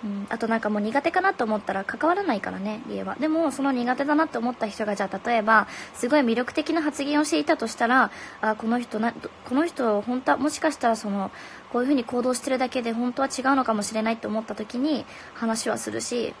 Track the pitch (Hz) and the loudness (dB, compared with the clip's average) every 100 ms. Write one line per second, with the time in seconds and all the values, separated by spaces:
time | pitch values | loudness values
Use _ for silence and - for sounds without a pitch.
0 | 214 202 202 220 226 226 220 208 208 269 | -6 -6 -6 -4 0 0 0 -2 0 0
1 | 320 370 370 - 226 214 - 196 202 - | 2 2 2 0 0 -2 -2 -4 -4 -2
2 | 311 359 392 214 185 185 202 214 240 202 | 2 2 2 -2 -2 -6 -6 -6 -6 -6
3 | 190 - 311 311 330 262 277 254 240 254 | -6 -2 0 2 0 0 0 0 0 0
4 | 277 302 320 240 233 240 220 - 208 202 | 2 2 2 0 -2 -2 -6 -4 -4 -2
5 | 196 190 226 233 208 220 - - - - | -4 -4 0 2 6 6 4 -6 -14 -6
6 | 247 302 247 226 247 - 302 330 302 269 | 2 4 4 2 0 -2 0 0 0 -2
7 | 277 294 302 320 294 320 226 - 233 262 | 0 2 4 2 2 0 0 0 4 4
8 | 226 - - - 214 220 220 240 240 214 | 4 0 -16 -2 0 0 0 0 0 -2
9 | 226 226 - - - 254 339 - 240 208 | -2 -2 -12 -14 -2 0 0 2 2 2
10 | 208 247 262 285 277 - 311 285 240 226 | 2 -2 2 2 2 2 -2 2 2 2
11 | 214 202 190 - - - - 240 254 285 | 0 -2 -4 -8 -16 -18 -6 -2 2 2
12 | 240 247 247 247 - 254 254 254 233 226 | 2 0 0 0 0 0 0 -2 -2 -2
13 | 247 240 269 - 262 277 247 214 202 220 | -2 0 -2 0 2 2 2 0 0 -2
14 | 220 226 214 214 220 208 214 240 285 269 | 0 -2 -2 -4 -4 -8 -6 -2 0 0
15 | - - - - 226 226 233 226 220 214 | -2 -14 -16 -4 -2 0 0 -2 -2 -4
16 | 226 240 220 - | -4 -2 -4 -6